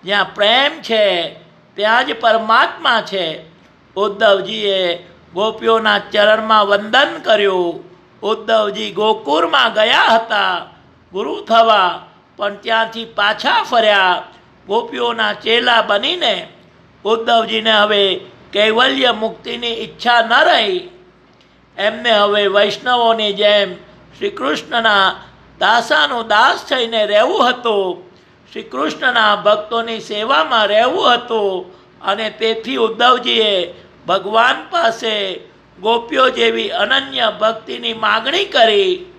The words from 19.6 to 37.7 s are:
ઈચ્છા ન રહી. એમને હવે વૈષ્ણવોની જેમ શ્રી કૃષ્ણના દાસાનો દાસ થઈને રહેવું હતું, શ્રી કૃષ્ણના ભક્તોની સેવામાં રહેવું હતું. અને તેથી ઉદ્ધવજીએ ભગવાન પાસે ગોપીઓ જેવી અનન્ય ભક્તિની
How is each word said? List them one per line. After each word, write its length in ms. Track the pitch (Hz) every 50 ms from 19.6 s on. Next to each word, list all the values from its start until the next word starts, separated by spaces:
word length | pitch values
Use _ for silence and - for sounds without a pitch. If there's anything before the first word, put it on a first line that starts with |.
| 240
ઈચ્છા 540 | 233 226 226 226 175 - - - 240 240 240
ન 240 | 226 220 233 262 311
રહી. 460 | 349 330 262 220 202 185 180 - - - - - _ _ _ _ _ _ _ _ _ _ _ _ _ _ -
એમને 320 | 196 214 226 233 240 240
હવે 360 | 226 208 208 208 208 208 202
વૈષ્ણવોની 840 | 196 190 202 202 202 202 - - 247 247 240 233 226 226 220 214 208 196
જેમ 420 | 190 208 208 208 208 202 185 180 175 - - - - - _ - -
શ્રી 120 | 196 202
કૃષ્ણના 840 | 196 - 247 277 311 - - - - 233 226 226 208 196 190 185 - - - - - - - - - -
દાસાનો 640 | - 190 220 240 226 - 302 302 302 285 269 233 226
દાસ 420 | 226 208 208 240 - 349 349 - -
થઈને 380 | 277 262 240 226 226 226 214
રહેવું 440 | 202 208 208 226 277 359 427 262 247
હતું, 600 | 254 247 - 233 214 202 190 185 170 - - - - - _ _ _ _ _ _ -
શ્રી 100 | - 226
કૃષ્ણના 720 | - - 254 294 302 - - 311 262 240 233 220 208 208
ભક્તોની 640 | 196 175 208 208 208 - - 233 233 226 233 226 214
સેવામાં 680 | - - 208 208 214 233 269 302 320 311 254 226 214
રહેવું 480 | 202 208 214 233 254 311 370 - 254 240
હતું. 500 | 233 240 - 226 220 208 196 190 180 180 - - - - _ _ _
અને 300 | - 190 196 214 226 214
તેથી 460 | 214 - 226 220 220 226 - 233 269
ઉદ્ધવજીએ 1000 | 254 226 214 220 208 240 247 254 254 - 247 233 233 220 214 202 185 175 - - - - - - - - -
ભગવાન 580 | 180 196 185 196 220 226 233 247 277 294 - -
પાસે 680 | - 339 330 226 226 - 247 226 214 208 202 190 180 - - - - _ _ _ _ -
ગોપીઓ 480 | 180 214 233 240 233 - 302 269 262 254
જેવી 400 | - 233 233 233 226 226 220 202
અનન્ય 640 | 165 180 202 - 262 277 269 277 269 254 240 220 202 -
ભક્તિની 540 | 214 220 226 220 - -